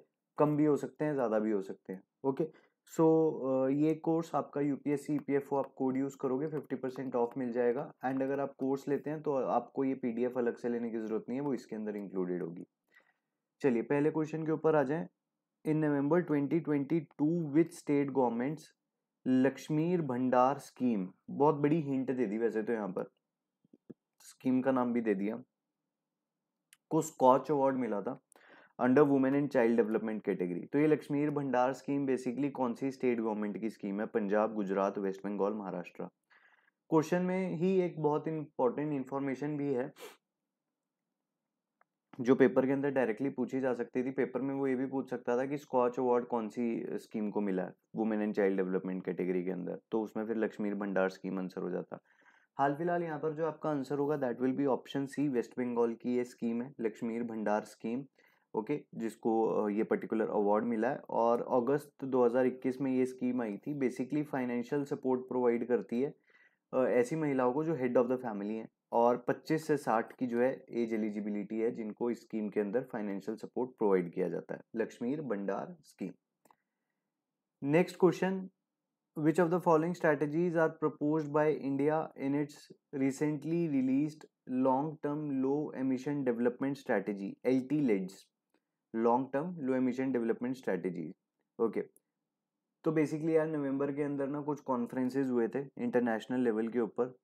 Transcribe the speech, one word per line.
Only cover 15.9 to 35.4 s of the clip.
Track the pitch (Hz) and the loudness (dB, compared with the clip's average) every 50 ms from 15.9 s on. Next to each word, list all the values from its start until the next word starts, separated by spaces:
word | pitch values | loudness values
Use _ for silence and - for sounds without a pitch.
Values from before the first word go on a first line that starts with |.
| 147 139 139 143 165 180 165 | 2 2 2 4 2 2 2
twenty | - 151 143 143 135 160 170 151 147 | 2 0 0 2 0 0 -2 0 0
twenty-two, | 151 143 139 131 165 170 147 - - - 143 156 170 175 165 147 135 | 0 0 0 0 -2 -2 -2 -4 -4 0 0 2 2 0 -2 2 4
which | 156 165 165 - - - | 4 4 4 0 -8 -2
state | - 147 143 143 139 131 135 | 2 2 2 2 2 2 2
governments | 127 120 117 117 123 143 160 151 - - _ _ _ _ _ _ _ _ _ _ _ | 2 2 2 0 -2 -2 -4 -6 -10 -20 _ _ _ _ _ _ _ _ _ _ _
लक्ष्मीर | 127 127 131 131 135 131 - - - 156 151 160 175 180 175 | 2 4 6 6 4 2 0 -4 -2 0 0 2 2 2 0
भंडार | 160 131 123 123 127 127 127 123 127 131 143 139 | 0 -2 -2 0 0 4 6 6 6 4 4 0
स्कीम, | - - _ - 127 123 113 101 90 90 - _ _ - | -6 -16 _ -2 0 2 2 2 -2 -4 -8 _ _ -10
बहुत | - 127 139 151 156 | 0 4 4 4 4
बड़ी | 143 143 147 156 170 | 4 2 2 2 2
हिंट | 147 139 135 131 131 127 | 0 0 -2 -2 -2 -2
दे | 131 123 123 | 0 0 0
दी | 101 104 113 | 0 0 0
वैसे | 117 113 101 110 | 0 0 0 0
तो | 104 107 | -2 -2
यहाँ | 117 110 104 95 | -2 -2 -2 -4
पर, | 90 101 104 - _ _ _ _ _ _ _ _ _ _ _ _ - _ _ - - - _ _ _ _ | -4 -6 -8 -8 _ _ _ _ _ _ _ _ _ _ _ _ -20 _ _ -20 -20 -20 _ _ _ _
स्कीम | - - - _ - 131 127 127 | -20 -20 -20 _ -4 0 0 0
का | 127 135 | 2 2
नाम | 131 131 123 123 | 0 0 0 0
भी | 120 120 | 0 0
दे | 113 110 101 | 2 2 0
दिया, | 92 101 104 113 120 127 _ _ _ _ _ _ _ _ _ _ _ _ _ _ _ _ _ _ _ _ _ _ _ _ _ - _ _ _ | 0 0 -4 -4 -6 -12 _ _ _ _ _ _ _ _ _ _ _ _ _ _ _ _ _ _ _ _ _ _ _ _ _ -20 _ _ _
को | - 160 | 0 0
स्कॉच | 151 - - - 131 127 127 139 139 - | 0 0 -2 4 6 6 6 6 4 0
अवार्ड | 156 139 135 135 135 | 0 2 2 2 2
मिला | 127 123 110 107 101 | 0 -2 -2 -2 -4
था | 95 120 135 - _ _ _ - - - - - - _ _ - | -4 -6 -8 -10 _ _ _ -20 -20 -20 -20 -20 -20 _ _ 0
under | 127 123 127 143 151 | 2 6 8 8 8
women | 143 139 135 131 131 139 143 | 8 6 4 4 2 2 0
and | 147 127 | 0 0
child | - 135 117 117 117 117 | 2 2 4 4 4 4
development | 110 107 110 107 107 110 110 104 - 104 | 4 2 2 0 0 -2 -6 -4 -2 -2
category। | 92 85 90 90 90 87 - - | -2 -2 -2 -4 -4 -6 -6 -2
तो | - 143 | 0 2
ये | 151 | 4
लक्ष्मीर | 156 151 147 - - 147 143 147 151 | 4 2 2 0 -4 -2 -2 0 0
भंडार | 147 147 143 135 123 123 123 127 | -2 -2 -2 0 2 2 2 2
स्कीम | 135 131 - - 143 143 143 | 0 -4 -6 -4 -2 -2 0
basically | 131 127 117 127 123 120 123 143 143 | 0 0 0 -2 -4 -2 -2 -4 -4
कौन | 135 - 131 120 117 | -2 -2 -2 -4 -2
सी | - 139 135 | -4 -4 -6
स्टेट | 131 - - 127 120 117 | -4 -2 0 0 0 2
गवर्नमेंट | 110 113 107 107 104 104 98 98 | 0 -2 -2 -2 -4 -4 -4 -4
की | 107 110 | -6 -6
स्कीम | - - - 101 98 101 | -8 -6 -8 -6 -4 -4
है? | 110 | -4
पंजाब, | 110 - 117 104 98 101 107 107 113 110 | -2 -2 -2 0 2 2 2 2 2 0
गुजरात, | 110 101 92 98 98 98 98 101 104 | -4 -2 0 2 2 2 2 0 -2
वेस्ट | 98 98 95 - - | -4 -4 -4 -4 -6
बंगाल, | 98 104 98 | -6 -2 0